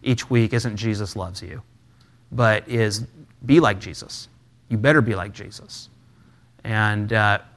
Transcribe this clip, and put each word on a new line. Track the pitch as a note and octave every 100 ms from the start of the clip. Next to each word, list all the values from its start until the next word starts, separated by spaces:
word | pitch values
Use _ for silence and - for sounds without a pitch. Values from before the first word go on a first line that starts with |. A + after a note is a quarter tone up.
each | B2 A#2+ -
week | A#2+ A2
isn't | A#2+ A2+ G#2
"Jesus | A2 G#2 G#2 G#2
loves | F2+ F#2
you," | F2 - - _ _ _ _ _ _
but | A#2+ A2+ G#2+ -
is | A#2 G#2+ G2+ A#2 - - _
"Be | B2 D#3
like | C3 G2
Jesus. | F#2+ D#2 - - - _ _ _ -
You | A2
better | B2+ D3+
be | A2+ F#2+
like | G2
Jesus." | G2 - - - - - _ _ _ _ _ _ _
And, | A2 G#2+ G#2+ G#2 G#2
uh, | A2 G#2 G2+ -